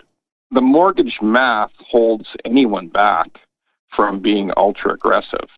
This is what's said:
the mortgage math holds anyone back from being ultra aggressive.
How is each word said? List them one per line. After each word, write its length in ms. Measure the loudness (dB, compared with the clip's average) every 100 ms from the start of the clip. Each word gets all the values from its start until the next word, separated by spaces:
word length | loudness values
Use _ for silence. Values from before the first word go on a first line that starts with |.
| _ _ _ _ _
the 80 | 0
mortgage 580 | 4 4 4 2 -2 -2
math 520 | 0 2 2 0 -4 -8
holds 500 | -4 0 0 0 -6 -14
anyone 420 | -2 2 2 -2 -4
back 420 | 0 0 0 -4 -10 _ _ _ _ _
from 260 | -2 -2 -2
being 320 | -2 -2 -2 0
ultra 360 | 0 0 -6
aggressive. 560 | -2 0 0 -2 -8 -10